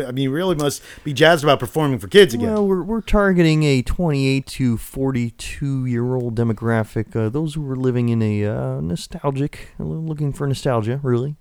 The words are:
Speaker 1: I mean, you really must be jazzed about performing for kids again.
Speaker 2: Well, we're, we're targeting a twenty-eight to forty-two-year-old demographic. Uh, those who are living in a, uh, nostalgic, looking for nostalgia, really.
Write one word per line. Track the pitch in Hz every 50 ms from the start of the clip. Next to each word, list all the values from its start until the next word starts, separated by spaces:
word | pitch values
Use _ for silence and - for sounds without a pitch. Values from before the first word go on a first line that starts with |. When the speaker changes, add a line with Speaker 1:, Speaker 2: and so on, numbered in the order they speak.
| 143
Speaker 1:
I | 123
mean, | 123 131 139
you | 135 131
really | 156 185 190 175
must | 147 147 143 131 - - - - - -
be | 156 143
jazzed | 117 156 160 175 156 131
about | 151 139 -
performing | 131 113 - 156 156 139 131 110
for | 101 90
kids | - 202 202 180 -
again. | 240 240 226 214
Speaker 2:
Well, | 214 202
we're, | 196 190 185 160
we're | 190 226 226
targeting | - - 208 208 202 196 190 175 170 160 156 156 156
a | 147 139 127 117
twenty-eight | - - - 180 165 147 139 135 135 135 135 131 -
to | - - 131 123 117
forty-two-year-old | 107 - - - 135 135 135 131 127 120 117 113 - - - - - 147 139 135 131 127 127 120 117 120 123 127 127 120 120 113
demographic. | 110 117 117 110 - 113 117 117 110 107 - - 117 107 - -
Uh, | 113 110 110
those | 110 147 165 156 143
who | 156 147 135
are | 131
living | 127 131 127 120 123 120 117
in | 117 113 110
a, | 107 104 104 104
uh, | 104 110 127 131 131 131 135
nostalgic, | 151 165 170 170 - - - 170 - 143 139 135 143 151 - - - - - -
looking | 156 156 156 160 160 160 156 147 147 143 135
for | - 147
nostalgia, | 139 135 - - 147 123 117 107 110 123 139 143
really. | 131 123 117 123 143 151 -